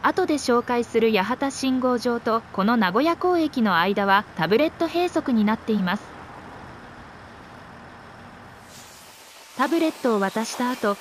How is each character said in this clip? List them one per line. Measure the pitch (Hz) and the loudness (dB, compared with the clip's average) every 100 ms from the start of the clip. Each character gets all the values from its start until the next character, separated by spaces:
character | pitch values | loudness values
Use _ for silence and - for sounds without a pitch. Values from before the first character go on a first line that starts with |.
後 | 254 320 370 | 0 0 0
で | 302 | 0
紹 | - 240 | 2 0
介 | 240 247 233 | 2 -2 2
す | 226 | 2
る | 226 | 4
八 | 220 190 254 | 4 0 0
幡 | 277 | -2
信 | 262 262 254 | -2 -2 0
号 | 254 247 | 2 0
場 | 247 233 | 0 -2
と | 233 226 - | 0 -2 -2
こ | - | -2
の | 196 240 | 2 4
名 | 190 | 2
古 | 190 | 2
屋 | 311 330 | 2 2
港 | 359 359 | 2 2
駅 | 311 - | 0 2
の | 220 175 | 2 4
間 | 180 202 202 | 2 2 4
は | 196 214 - | 4 2 -4
タ | 160 | 2
ブ | 220 | 2
レ | 311 | 2
ッ | |
ト | - 330 | 0 -2
閉 | 339 359 | 0 0
塞 | 339 294 | 0 0
に | 233 | 2
な | 208 220 | 2 0
っ | |
て | - | -2
い | 214 | -2
ま | 185 202 | 0 -4
す。 | - - - - - - - - - - - - - - - - - - - - - - - - - - - - - - - - - - - - | -6 -18 -18 -18 -18 -18 -18 -20 -20 -20 -20 -20 -20 -20 -20 -20 -20 -20 -20 -20 -20 -20 -20 -20 -20 -20 -20 -20 -20 -20 -20 -20 -20 -20 -20 -2
タ | 277 | 2
ブ | 330 | 2
レ | 320 | 2
ッ | |
ト | - 254 214 | 0 0 2
を | |
渡 | 196 220 226 | 0 -2 -4
し | - | -4
た | 247 | -4
後 | 254 214 202 | -2 -2 -2